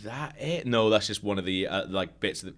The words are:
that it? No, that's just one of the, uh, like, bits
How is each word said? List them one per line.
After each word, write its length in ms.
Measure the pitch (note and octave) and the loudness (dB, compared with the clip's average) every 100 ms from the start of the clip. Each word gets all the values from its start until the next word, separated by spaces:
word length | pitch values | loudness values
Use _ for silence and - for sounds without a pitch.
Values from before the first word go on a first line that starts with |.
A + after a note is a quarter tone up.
that 320 | G#2 C3 D3+ - | -10 -8 -8 -8
it? 240 | D3 E3+ B2 | -4 -4 2
No, 240 | A#2 A2 | 4 6
that's 180 | G#2+ - | 6 2
just 140 | G#2 | -4
one 140 | G#2 G2 | -2 -2
of 60 | F2+ | 0
the, 220 | F#2 F#2+ | 0 0
uh, 200 | F#2+ F#2 | 0 -2
like, 320 | F#2+ F2+ - | -2 -4 -2
bits 220 | G2+ C#2+ F#2 | -4 -4 -8